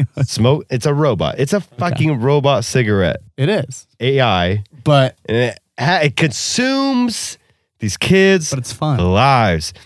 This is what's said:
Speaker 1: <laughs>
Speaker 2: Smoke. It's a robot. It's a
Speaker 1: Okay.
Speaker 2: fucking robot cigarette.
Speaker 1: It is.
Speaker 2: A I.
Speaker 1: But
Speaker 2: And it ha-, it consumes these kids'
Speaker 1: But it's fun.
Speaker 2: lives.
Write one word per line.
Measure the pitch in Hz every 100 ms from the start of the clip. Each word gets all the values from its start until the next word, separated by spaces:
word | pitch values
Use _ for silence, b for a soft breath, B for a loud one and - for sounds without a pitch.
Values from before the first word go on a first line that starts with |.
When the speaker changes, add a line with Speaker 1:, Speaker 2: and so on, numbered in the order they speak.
Speaker 1:
<laughs> | 143 -
Speaker 2:
Smoke. | 135 - 117 151 -
It's | 127
a | 151
robot. | 143 151 95 78 -
It's | 139
a | 202
Speaker 1:
Okay. | - -
Speaker 2:
fucking | 175 - 156 135
robot | 127 147 139 135
cigarette. | 120 131 110 101 87 - - -
Speaker 1:
It | 143
is. | 208 135 - - -
Speaker 2:
A | 120 139
I. | 123 92 87 104 101 -
Speaker 1:
But | 151 143 131 - -
Speaker 2:
And | 110
it | 123 - _ -
ha-, | 131 180
it | 147 -
consumes | 160 - - - 254 269 277 254 247 208 - - _ _ _ -
these | 107 -
kids' | - 190 196 190 151
Speaker 1:
But | 131
it's | 120
fun. | - 151 131
Speaker 2:
lives. | 90 98 135 131 107 82 80 -